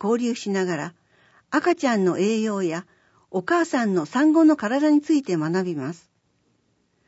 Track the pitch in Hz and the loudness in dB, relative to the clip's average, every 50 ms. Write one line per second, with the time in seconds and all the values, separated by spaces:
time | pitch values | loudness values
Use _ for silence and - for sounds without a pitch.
0 | - 202 233 240 247 240 233 - - 208 196 196 190 180 175 151 147 165 - _ | -2 -2 -2 0 -2 -4 -4 -4 -4 -4 -2 -2 -2 -2 -4 -4 -6 -10 -12 _
1 | _ _ _ _ _ _ _ _ _ _ - 294 - 349 349 339 - 269 233 214 | _ _ _ _ _ _ _ _ _ _ -4 -2 0 0 -2 0 0 0 0 2
2 | 190 180 160 139 180 208 226 220 220 220 208 196 190 170 156 165 180 - _ _ | 2 2 2 0 0 0 0 0 -2 -2 -2 -2 -4 -4 -4 -6 -8 -12 _ _
3 | _ _ _ _ _ _ - 190 180 - 330 349 330 330 - 262 233 214 190 180 | _ _ _ _ _ _ -8 -6 -2 0 0 0 0 0 0 -2 0 0 0 -2
4 | 151 151 - 254 285 311 302 330 330 311 311 302 - 208 240 277 294 302 302 294 | -2 -2 0 2 4 4 6 6 6 6 4 4 0 -2 -2 0 2 4 2 2
5 | 294 - 320 294 277 - 180 165 151 156 170 185 185 180 170 147 131 139 175 - | 2 2 0 0 0 0 -2 -2 -2 -2 -2 -2 -2 -2 -4 -6 -6 -8 -8 -10
6 | _ _ _ _ _ _ _ _ _ _ _ _ _ _ _ _ _ _ _ _ | _ _ _ _ _ _ _ _ _ _ _ _ _ _ _ _ _ _ _ _
7 | _ | _